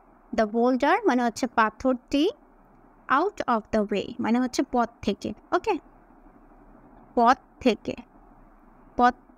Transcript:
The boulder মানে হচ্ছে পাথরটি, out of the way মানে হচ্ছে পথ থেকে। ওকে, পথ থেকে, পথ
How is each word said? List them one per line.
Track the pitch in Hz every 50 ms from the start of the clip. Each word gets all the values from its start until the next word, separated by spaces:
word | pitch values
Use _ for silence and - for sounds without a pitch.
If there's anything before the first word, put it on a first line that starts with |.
| _ _ _ _ _ _ -
The | - 220
boulder | 208 220 233 233 254 262 240 277 294 359 466 453
মানে | - 247 254 240
হচ্ছে | 233 - - 269
পাথরটি, | - - - 220 214 - - - 262 254 240 - _ - 277 311 415 - - _ _ _ _ _ _ _ _ _ _ _ _ _ -
out | 254 277 349 415 - -
of | - - 240 220 - _ -
the | 220 208 208 208
way | 190 - - - -
মানে | 214 208 233 247
হচ্ছে | 254 247 - - 294 - -
পথ | 240 233 - - _ -
থেকে। | 214 202 - - 220 214 - - _ -
ওকে, | 359 - 453 381 - - - - - _ _ - - - - - - - - - - - - - - - - - - - - -
পথ | 247 233 233 262 - - _ _ _
থেকে, | - 254 208 - - - - - - _ _ - - - - - - - - _ _ - - - - - -
পথ | - 240 247 247 - _ _ _